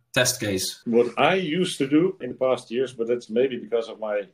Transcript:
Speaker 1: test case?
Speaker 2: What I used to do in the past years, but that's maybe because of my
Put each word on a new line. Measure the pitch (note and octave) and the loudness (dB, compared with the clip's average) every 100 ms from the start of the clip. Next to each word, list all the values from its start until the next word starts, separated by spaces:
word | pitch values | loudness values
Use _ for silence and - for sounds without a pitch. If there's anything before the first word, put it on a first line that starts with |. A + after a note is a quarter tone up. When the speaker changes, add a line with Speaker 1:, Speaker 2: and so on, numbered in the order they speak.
| _ | _
Speaker 1:
test | B2+ B2 - | 0 0 0
case? | G#2+ F#2 - - A#2+ | -2 -2 -4 -8 2
Speaker 2:
What | A#2 - A#2+ | 2 4 2
I | D3 | 2
used | F#3+ D#3+ F3 E3 - | 2 0 -2 -2 -2
to | C3+ | 2
do | D3+ F#3 - | 4 2 -2
in | B2+ | -8
the | B2 | -2
past | C3 B2 - | 0 0 -2
years, | A#2+ B2+ | -4 -4
but | A#2+ A2+ | -4 -2
that's | A#2+ A2+ | -2 -2
maybe | A2+ C3+ A2+ | 0 0 -2
because | G#2+ A#2 A2 | -4 -4 -4
of | G#2+ | -8
my | G#2+ G#2 F#2 | -4 -4 -6